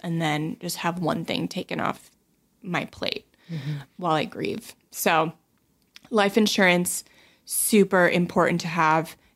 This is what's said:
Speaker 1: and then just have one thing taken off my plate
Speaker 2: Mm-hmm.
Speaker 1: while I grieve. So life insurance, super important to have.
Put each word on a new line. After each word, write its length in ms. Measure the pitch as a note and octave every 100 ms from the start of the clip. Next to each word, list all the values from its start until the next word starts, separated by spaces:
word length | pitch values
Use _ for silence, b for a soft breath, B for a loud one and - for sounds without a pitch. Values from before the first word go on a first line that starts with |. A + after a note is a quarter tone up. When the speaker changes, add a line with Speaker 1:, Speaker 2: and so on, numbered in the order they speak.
Speaker 1:
and 160 | F3 E3
then 380 | E3 D3+ D#3 -
just 160 | F3 -
have 220 | F3 F3
one 240 | D#3+ D#3
thing 240 | D#3+ - E3+
taken 320 | F3+ - -
off 300 | - - - _ _ _ _ _
my 220 | - E3 -
plate 380 | - - - - _ B
Speaker 2:
Mm-hmm. 260 | E3 C3+ D3 C#3 -
Speaker 1:
while 180 | F3+
I 100 | D#3
grieve. 500 | - - - - - - _
So 420 | - - E3 D#3+ - _ _ _ _ _ - -
life 260 | A3 G3+ A3
insurance, 680 | G#3+ - F#3 F3 F3+ - b b b b
super 640 | - - - G#3+ F#3+ F#3+ F3
important 520 | - F3 - E3+ E3+
to 40 | F3
have. 500 | E3 D#3 D#3+ D#3+ - _